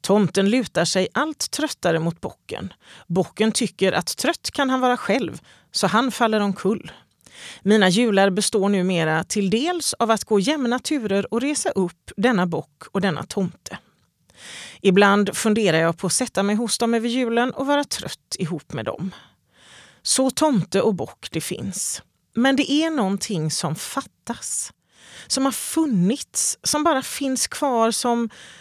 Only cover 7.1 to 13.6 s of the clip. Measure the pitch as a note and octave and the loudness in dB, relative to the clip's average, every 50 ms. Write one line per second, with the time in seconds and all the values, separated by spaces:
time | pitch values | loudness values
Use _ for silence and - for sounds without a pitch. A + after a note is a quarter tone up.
7.1 | _ _ _ - - - - - - - - F#3+ G#3 A3 G3 F#3 E3+ G#3+ B3 A#3 | _ _ _ -20 -20 -20 -18 -18 -12 -4 2 4 4 6 6 4 4 4 4 4
8.1 | G3+ G3 G3 G3 F#3 G3+ G#3 - - G#3 F#3+ G3+ G3+ F#3+ F3+ F#3 F#3 E3 D#3+ D#3 | 4 4 4 4 4 2 -2 0 0 2 2 2 2 2 2 0 2 2 2 2
9.1 | D#3 D#3+ F3 - - G#3+ G3 F#3+ G#3 A#3 C#4 E4+ F4+ E4+ - - - - A#3 G#3+ | 0 0 -2 -2 -2 -2 0 2 2 2 0 0 -2 -2 -4 -4 -2 -2 0 0
10.1 | A3+ G3+ - - G#3+ G3+ F#3 A#3+ D#4 D4+ C4 A#3 A#3+ B3+ - - D#4+ C#4+ A3 G3+ | 0 0 0 0 2 2 2 2 0 0 0 -2 -2 -2 -2 -2 -4 -2 -2 0
11.1 | G3 G3+ G3 - - A#3 B3+ C#4+ D4+ - - G4 - F#3+ F#3+ F3 - _ - - | -2 -2 -2 -2 -2 -2 -2 -2 -2 -2 -2 -2 0 0 -2 -2 -4 _ -20 -14
12.1 | - - G3 B3+ A#3+ F#3 F#3 F3 D#3+ - - _ _ - - - - G3 F3+ G3 | -4 0 2 2 2 2 0 0 -2 -6 -8 _ _ -20 -14 -6 -4 -2 -2 -2
13.1 | D#3 - - - - G#3 F#3+ F3 - _ | -2 -4 -6 -6 -4 -4 -4 -4 -6 _